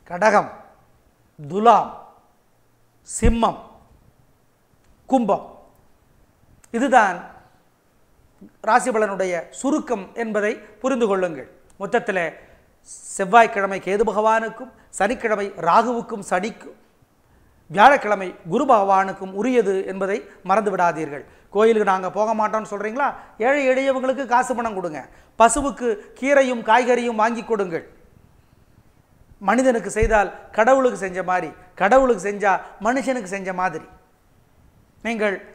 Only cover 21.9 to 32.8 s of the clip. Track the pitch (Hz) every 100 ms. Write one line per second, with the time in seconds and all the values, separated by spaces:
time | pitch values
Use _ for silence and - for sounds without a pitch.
21.9 | 190 175 180 214 220 214 220 208 202 208
22.9 | 233 277 - - - 226 294 269 262 269
23.9 | 262 254 254 254 240 254 240 233 196 175
24.9 | 147 123 - _ - 226 - 277 202 247
25.9 | 208 - - 262 285 254 247 220 226 247
26.9 | 240 240 220 214 226 208 226 190 165 -
27.9 | - _ _ _ _ _ _ _ _ _
28.9 | _ _ _ _ - 196 233 262 233 190
29.9 | 208 220 214 196 - - - 226 269 254
30.9 | 202 190 185 180 180 160 - - - 185
31.9 | 254 262 220 190 202 196 180 - -